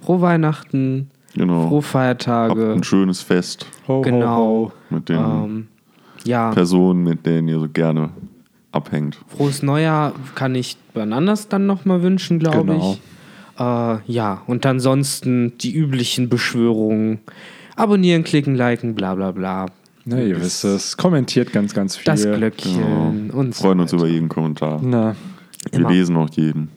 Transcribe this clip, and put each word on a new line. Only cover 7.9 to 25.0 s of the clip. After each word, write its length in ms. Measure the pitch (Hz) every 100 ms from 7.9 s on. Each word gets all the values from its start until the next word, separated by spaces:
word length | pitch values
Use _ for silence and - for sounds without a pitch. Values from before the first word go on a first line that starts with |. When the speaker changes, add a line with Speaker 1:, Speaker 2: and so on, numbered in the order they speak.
| 78 78 - - - _ _ _
Speaker 2:
abhängt. 460 | 78 73 76 73 - -
Speaker 1:
Frohes 360 | - 143 139
Neujahr 480 | 139 147 160 156 147 - 135 -
kann 180 | 135 127
ich 200 | 123 - _
wann 200 | - 107
anders 340 | 117 180 214 208
dann 180 | 196 196
nochmal 360 | 196 196 185
wünschen, 380 | 175 185 - 170
glaub 260 | 160 156 160
Speaker 3:
Genau. 260 | 160 92
Speaker 1:
ich. 80 | 98 - - - - - -
Äh, 520 | 123 120 117 110 110
ja, 300 | 120 107 98 -
und 180 | 123 139
ansonsten 880 | 131 127 135 139 - 131 123 120 -
die 120 | -
üblichen 540 | 165 151 131 120 - 123
Beschwörungen. 920 | 120 - 123 117 110 107 110 110 110 - - - - - -
Abonnieren, 460 | 214 202 185 170
klicken, 320 | 156 151 139 131
liken, 400 | 123 120 120 110
bla 200 | 95 95
bla 160 | 98
bla. 340 | 92 92 95 95 - _ _ -
Speaker 3:
Na, 160 | 120
ihr 140 | 117 85
Speaker 1:
Bis 280 | 90 -
Speaker 3:
wisst 20 | 104
es. 320 | 98 - -
Kommentiert 540 | 180 160 123 - 120
ganz, 220 | - 104
ganz 220 | 107 98 -
viel. 80 | -
Speaker 1:
Das 180 | 104
Glöckchen 500 | 104 104 110 107 98 90 80 78 80 107 107
Speaker 2:
Genau. 100 | 127
Speaker 1:
und 160 | 135 110
so 80 |
Speaker 2:
Freuen 160 | 98 92
uns 100 | 85
Speaker 1:
weiter. 120 | 87
Speaker 2:
über 100 | 82
jeden 160 | 82 82
Kommentar. 500 | 78 80 76 78 78
Speaker 3:
Na. 320 | 127 120